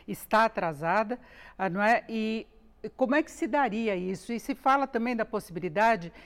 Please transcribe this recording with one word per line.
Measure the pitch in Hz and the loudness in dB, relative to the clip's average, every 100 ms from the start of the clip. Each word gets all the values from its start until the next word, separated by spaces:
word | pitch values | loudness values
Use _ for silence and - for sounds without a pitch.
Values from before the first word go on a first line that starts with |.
| - | -10
está | 190 - 220 | -10 0 4
atrasada, | 226 220 175 143 165 196 214 247 - - - - | 4 2 -4 -2 0 0 0 -4 -10 -20 -20 -6
ah, | 190 | -4
não | 180 | 2
é? | 208 233 - | 4 4 2
E | 220 220 220 - - - _ 214 - | -4 -2 -4 -6 -16 -20 _ -14 -2
como | 254 | 2
é | 294 | 2
que | 320 | 0
se | - 240 | -4 -2
daria | 285 262 208 226 | 2 2 0 -2
isso? | 190 185 190 - | -2 -2 -6 -6
E | 233 | -6
se | - 277 | -6 -2
fala | 269 269 277 | 2 2 2
também | 233 233 | -2 -2
da | 233 | -2
possibilidade | 214 208 - 170 175 160 226 220 170 - | -4 -6 -8 -8 -4 2 2 2 -2 -14